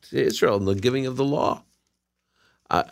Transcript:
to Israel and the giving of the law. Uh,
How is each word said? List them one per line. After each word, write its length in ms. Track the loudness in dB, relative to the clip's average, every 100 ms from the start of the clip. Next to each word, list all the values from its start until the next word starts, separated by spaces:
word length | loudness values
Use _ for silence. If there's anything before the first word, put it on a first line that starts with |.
| -6
to 80 | -2
Israel 340 | 0 2 2 2
and 100 | 0
the 60 | 0
giving 300 | 0 0 -4
of 100 | -2
the 80 | -2
law. 380 | 0 -2 -4 _ _ _ _ _ _ _ _ _ _ _
Uh, 120 | -2 -2